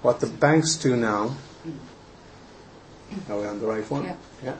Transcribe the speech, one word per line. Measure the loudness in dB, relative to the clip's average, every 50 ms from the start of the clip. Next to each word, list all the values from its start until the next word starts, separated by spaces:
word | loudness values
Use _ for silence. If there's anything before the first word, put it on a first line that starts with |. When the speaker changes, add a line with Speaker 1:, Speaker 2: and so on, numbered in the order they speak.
Speaker 1:
What | 4 2 2 2
the | -2
banks | -4 0 2 4 6 6 6 4 2 -2
do | 2 2 2 4
now, | 4 2 2 2 2 0 -2 -4 -6 -12 -18 -20 -14 -12 -12 -12 -12 -16 -18 -20 -20 -20 -20 -20 -20 -20 -20 -20 -20 -20 -20 -20 -20 -20 -20 -20 -20 -20 -20 -20 -20 -18 -12 -12 -12 -8 -6
are | -6 -6
we | -4
on | -6 -6 -4
the | -4
right | -2 -2 -4 -4 -4
one? | -4 -4 -4
Speaker 2:
Yeah. | -6 -8 -10 -14 -20 -18 -10 -10
Speaker 1:
Yeah. | -10 -10